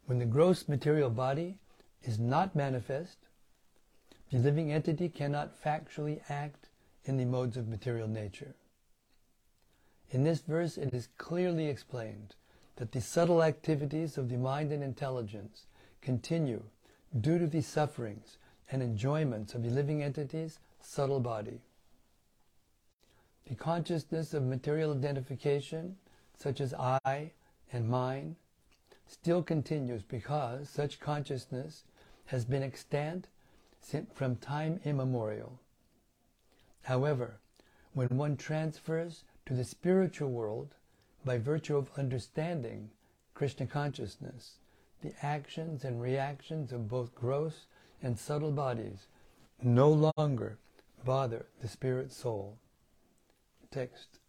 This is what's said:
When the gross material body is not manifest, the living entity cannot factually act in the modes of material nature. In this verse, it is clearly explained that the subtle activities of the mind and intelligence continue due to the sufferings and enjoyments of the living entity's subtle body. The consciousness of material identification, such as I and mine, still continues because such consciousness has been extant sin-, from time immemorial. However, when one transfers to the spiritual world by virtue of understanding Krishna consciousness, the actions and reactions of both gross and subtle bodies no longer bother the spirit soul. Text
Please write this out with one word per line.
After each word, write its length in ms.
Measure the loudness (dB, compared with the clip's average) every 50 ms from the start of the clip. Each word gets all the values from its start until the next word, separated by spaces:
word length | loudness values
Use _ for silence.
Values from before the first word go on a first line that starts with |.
| _
When 140 | 0 0 2
the 80 | 2
gross 420 | 4 6 8 8 8 8 4 2 -2
material 400 | -2 2 4 4 4 6 4 4
body 480 | 2 2 2 2 2 0 -2 -4 -6 -12 -18 -20 -20 -20 -20 -20 _ _
is 160 | -6 -4 -2 0
not 380 | 2 4 4 4 2 4 2
manifest, 640 | 0 2 2 0 -2 -2 -2 -4 -4 -4 -6 -12 _ -20 -20 _ _ -20 _ _ _ _ _ _ _ _ _ _ -20 _ _ -20 -20 -10 -2
the 60 | 2 4
living 340 | 4 6 4 4 2 2
entity 340 | 0 0 2 2 0 0 0
cannot 560 | -4 -2 -2 -2 -2 -2 -2 -4 -6 -10 -6
factually 560 | -4 -2 -2 -2 -6 -10 -8 -6 -4 -4 -4 -4 -6 -8
act 380 | -6 -6 -6 -6 -8 -14 -20 -20 _ _ _ _ _ -12 _
in 140 | -2 0 0
the 80 | 2
modes 320 | 2 0 0 0 0 -2 -4
of 100 | -4 -4
material 400 | -6 -4 -4 -4 -2 -2 -2 -2
nature. 460 | -4 -4 -4 -8 -8 -10 -14 -14 -16 _ _ _ _ _ _ _ _ _ _ _ _ _ _ _ _ _ _ _ _ _ _ _ _ _ _ _ _ _ _ -4
In 140 | 0 2 4
this 160 | 4 2 0
verse, 380 | -2 -2 0 0 0 0 -2 -2
it 160 | -4 -2 -2
is 140 | -4 -6 -8 _ -16
clearly 480 | -8 -4 -2 0 0 0 0 0 0
explained 680 | -2 -2 -4 -8 -10 -8 -8 -8 -8 -10 -12 -14 -16 -18 -20 _ _ -20 -20 -20 -20 _
that 160 | -10 -10 -4
the 100 | -4 -4
subtle 400 | -6 0 2 4 6 8 8 8
activities 720 | 8 6 4 0 0 0 0 2 0 -2 -2 -2 -2 -2 -2
of 140 | -2 -2 -2
the 80 | 0 0
mind 340 | 0 0 0 0 0 -2
and 100 | -2 -2
intelligence 840 | -2 -4 -4 -4 -4 -4 -2 -4 -4 -6 -8 -10 -12 -14 -16 -20 -20 -20 -20 -20 -20 -20 -20 -10
continue 640 | -2 0 0 0 0 0 2 2 2 2 0 -2 -6 -10 -20 _ _ -20 -20 _ _ -4 -2 2
due 180 | 4 6 6 6
to 80 | 4
the 140 | 4 2 0
sufferings 800 | 0 0 0 0 0 0 -2 -6 -8 -6 -8 -10 -14 -18 -20 -20 -20 -20 -20 _ -12 -6
and 100 | -4 -2
enjoyments 720 | 0 0 0 0 2 2 2 2 2 0 0 -2 -6 -6 -4
of 80 | -4
the 60 | -2 0
living 340 | 2 2 2 2 0 0
entity's 560 | -2 -2 -4 -4 -6 -6 -4 -6 -6 -6 -10 -14 -20 _ -20 -20
subtle 400 | -20 -8 -2 0 2 2 2 2
body. 400 | 2 0 -2 -4 -4 -6 -10 -12 -16 _ _ _ _ _ -20 _ _ _ _ _ _ _ _ _ _ _ _ _ _ _ _ _ _ _ _ _ _ _ _ -20 _ _ _ _ _
The 100 | -10 -10
consciousness 760 | -6 -2 -2 0 0 0 0 -2 -2 -2 -2 -4 -4 -4 -2
of 100 | -2 0 0
material 480 | 0 -2 -2 -2 0 0 2 2 0
identification, 1040 | 0 0 0 -2 -2 -4 -4 -6 -10 -2 0 2 2 2 0 -4 -8 -8 -8 -8 -12 -14 _ -20 -20 -20 _ _ _ -6
such 240 | -4 -4 -2 -2
as 100 | -2 -4
I 600 | -2 -2 0 2 2 2 _ 0 -2 -2 -4 -10 -12 _ _ _ _ _ -18 -8
and 200 | -4 -2 0 2
mine, 460 | 2 2 2 0 -2 -4 -6 -8 -10 -12 _ _ _ _ _ _ _ _ _ _ -20 -20 _
still 360 | -20 -20 -4 2 4 4 4
continues 600 | 4 2 2 0 2 0 -2 -2 0 -2 -4 -4
because 680 | -6 -6 -6 -6 -4 -2 -2 -2 0 -2 -4 -6 -8 -8
such 280 | -2 -2 -2 -2 -2 -6
consciousness 840 | -4 -2 -2 -2 -2 -4 -4 -6 -4 -6 -6 -6 -6 -8 -12 -16 -20 -20 _ -20 -20 -20 -20 -20 -10
has 180 | -4 -2 -2 0
been 180 | 0 0 0
extant 640 | 0 -2 -6 -10 -6 -2 -2 0 0 -2 -4 -6 -8 -10 _ -20 _ -20 -20 -20 _ _ -20 _
sin-, 260 | -12 -6 -4 -4 -4 -6 -6
from 220 | -2 0 0 0
time 420 | -2 -4 -6 -4 -2 0 -2 -2 -2 0
immemorial. 760 | 0 0 2 2 2 0 0 0 -2 -2 -4 -6 -10 -14 -18 _ _ _ _ _ _ _ _ _ _ _ _ _ _ _ _ _ _ _ _ _ _ -20 _
However, 580 | -4 0 2 2 4 2 2 0 0 -4 -6 -16 _ _ _ _ -20 _ _ _ -20 _
when 140 | -2 0 2 2
one 260 | 4 2 2 2 0
transfers 880 | -2 -2 -2 0 0 0 -2 -4 -6 -4 -2 0 0 0 -4 -8 -14 -18 -20 _ -20 _
to 80 | -4 -2
the 100 | -2 -2
spiritual 640 | -4 -6 -2 2 6 6 6 6 4 2 -2 -2 -2
world 380 | 0 -2 -2 -2 -2 -4 -6 -8 -12 -20 _ _ _ _ _ _ _ _ -2
by 140 | 0 0 0
virtue 380 | 2 2 0 0 0 2 2
of 140 | 2 2 0 -4
understanding 920 | -2 -2 0 0 -2 -4 -4 _ -4 -2 -2 -2 -4 -4 -6 -8 -10 -12 -14 -16 _ _ _ _ _ _ _ _
Krishna 320 | -2 -2 -2 0 -2 -6
consciousness, 920 | -4 -2 -2 -2 -2 -2 -4 -8 -8 -8 -10 -12 -12 -12 -14 -18 -20 -20 -20 _ _ _ _ _ _ _ -10
the 100 | -10 -10 -8 -4
actions 600 | -4 -2 -2 -4 -6 -8 -8 -8 -6 -6 -6 -6
and 180 | -4 -4 -4 -2
reactions 680 | 0 0 0 0 0 -2 -4 -8 -8 -6 -6 -4 -4 -4
of 180 | -4 -6 -4 -2
both 240 | -2 -2 -4 -4 -6
gross 500 | -4 0 0 2 2 0 -2 -4 -8 -16 _ -20 -20 -20 -20 -16 -6
and 160 | -2 -2 -2
subtle 360 | -2 -2 -2 -2 0 0 0
bodies 560 | 0 0 0 0 -2 -2 -4 -8 -10 -12 -16 -20 -20 -20 -20 -20 -20 -20 -20 -20 _ _
no 520 | 4 6 8 10 10 10 10 8 6 6 4
longer 400 | 4 2 2 2 0 -2 -6 -8 -12 _ -20 _ -20 -20 _ _ -6 -2
bother 420 | 0 2 2 2 0 -2 -6 -8 -12 _ -10
the 60 | -10
spirit 460 | -10 -8 -2 -2 0 0 0 -2 -6
soul. 460 | -10 -6 -4 -4 -2 -2 -6 -8 -12 -18 _ _ _ _ _ _ _ _ _ _ _ _ _ _ _ _ _ _ _ _ -20 -10
Text 480 | -6 -6 -6 -6 -8 -18 -20 -20 -20 -20 _